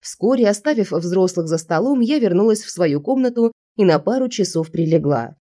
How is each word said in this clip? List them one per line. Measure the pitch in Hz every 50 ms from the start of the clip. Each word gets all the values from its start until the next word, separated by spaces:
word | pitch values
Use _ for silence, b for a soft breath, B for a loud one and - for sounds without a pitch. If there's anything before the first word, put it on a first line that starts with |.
Вскоре, | _ - - _ - 214 262 254 240 202
оставив | 208 208 _ 302 302 233 202 - 175
взрослых | 180 165 175 175 190 185 185 180 175 165
за | 160 160 160
столом, | 160 _ 170 160 208 254 285 262
я | 233 226 294 302
вернулась | 240 196 175 180 208 226 214 214 -
в | -
свою | - - 180 160 143 147
комнату | 147 - 269 269 254 247 247 240 233 233 - _ _ _ _
и | - 208
на | 180 160 151
пару | 151 - 233 262 - 240
часов | 247 - 196 - - 165 160 160
прилегла. | - 165 170 160 160 156 151 143 143 117 117 - - _ _